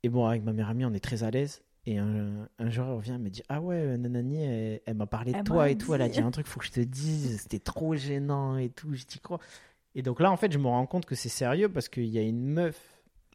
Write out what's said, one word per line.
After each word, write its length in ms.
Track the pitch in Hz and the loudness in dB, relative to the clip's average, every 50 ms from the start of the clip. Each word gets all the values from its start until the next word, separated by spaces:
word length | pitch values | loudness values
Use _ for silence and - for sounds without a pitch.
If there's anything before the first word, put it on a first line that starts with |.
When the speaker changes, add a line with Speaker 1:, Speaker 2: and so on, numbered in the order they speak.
Speaker 1:
Et 60 | - 120 | -2 2
bon, 160 | 120 123 117 | 2 4 4
avec 180 | 113 117 113 | 4 2 2
ma 120 | 107 113 110 | 0 0 0
meilleure 160 | 110 107 104 | 0 0 0
amie, 160 | 113 123 131 | 0 0 0
on 80 | 120 107 | 0 0
est 60 | 98 - | -2 -2
très 180 | - 123 104 | -2 -2 -2
à 80 | 113 110 | -2 0
l'aise. 320 | 110 131 143 143 - - _ _ _ _ - | 0 0 -2 -2 -6 -12 _ _ _ _ -6
Et 140 | 117 107 101 | -4 -2 0
un, 500 | 104 107 107 107 104 101 104 104 107 - _ - | 0 0 0 0 -2 -4 -6 -8 -10 -12 _ -4
un 120 | 113 117 | -2 -2
jour, 160 | 110 123 123 | 0 0 -2
elle 60 | 131 127 | -2 -4
revient, 180 | 110 104 120 127 | -4 -4 -6 -6
elle 20 | 123 | -4
me 80 | 113 98 | -4 -6
dit, 140 | 95 110 - - | -6 -8 -8 -6
ah 100 | 135 151 | -4 -4
ouais, 140 | 170 180 180 | -2 -2 0
euh, 200 | 170 156 139 127 120 | 0 0 0 0 0
nanani, 440 | 123 123 123 120 123 131 147 156 | 0 0 0 0 0 0 0 0
elle, 380 | 151 135 117 113 110 110 107 110 - | 0 0 0 0 -2 -2 -4 -6 -6
elle 80 | 113 110 | -4 -2
m'a 100 | 107 104 | -2 -2
parlé 260 | - - 110 117 123 | -2 -2 -2 0 0
de 40 | 127 202 | 0 0
Speaker 2:
Elle 60 | 202 | 0
Speaker 1:
toi 120 | - 160 170 147 | 2 4 6 6
Speaker 2:
m'a 60 | 143 | 6
Speaker 1:
et 60 | 135 | 4
tout. 160 | 107 113 - 156 | 2 0 0 2
Elle 60 | 135 | 2
a 80 | 127 117 | 2 2
Speaker 2:
dit. 60 | - | 2
Speaker 1:
dit 60 | - 113 | 2 2
un 60 | 123 | 2
truc, 160 | 123 156 143 | 0 -2 -6
faut 140 | - - 123 | -6 -8 -10
que 60 | - | -8
je 40 | - | -4
te 100 | - 123 | 0 0
dise, 600 | 120 127 127 135 151 156 156 151 143 127 110 104 | 0 0 -2 -4 -2 0 0 0 0 -2 -4 -4
c'était 160 | - - 110 101 | -6 -6 -8 -6
trop 360 | - - - - 160 160 160 | -6 -6 -6 -2 -2 0 0
gênant 640 | 143 131 143 143 139 139 143 143 139 139 135 131 | -2 -2 -2 -2 0 0 0 0 0 0 0 0
et 140 | 135 127 123 | 0 -2 -2
tout, 240 | - - - 151 143 | -4 -8 -6 -6 -6
je 100 | 123 - | -6 -8
dis 140 | - - - | -12 -16 -16
quoi ? 200 | - - 175 165 - - - - - - _ _ _ _ - | -10 -10 -10 -10 -10 -14 -20 -20 -20 -20 _ _ _ _ -8
Et 60 | 131 | -4
donc 180 | 127 127 120 - | -2 -2 2 6
là, 100 | 170 196 | 6 6
en 60 | 185 - | 6 6
fait, 120 | 220 196 | 4 2
je 80 | 147 143 | 4 4
me 80 | 139 123 | 4 4
rends 180 | 120 123 127 | 4 4 2
compte 180 | - - 180 - | 2 0 -2 -2
que 100 | - 135 | -2 -4
c'est 120 | - - 117 | -4 -4 -6
sérieux 400 | - - 131 120 139 175 214 202 | -2 0 2 2 4 4 2 2
parce 220 | 180 135 - - | 2 0 -4 -2
qu'il 160 | - 127 120 | -2 -2 -2
y 100 | 113 110 110 | 0 0 2
a 40 | |
une 180 | 107 113 113 120 127 | 2 2 0 0 0
meuf 340 | 139 151 170 175 160 151 - - - - _ _ _ _ - _ _ - | 0 2 2 2 0 -2 -6 -16 -20 -20 _ _ _ _ -20 _ _ 0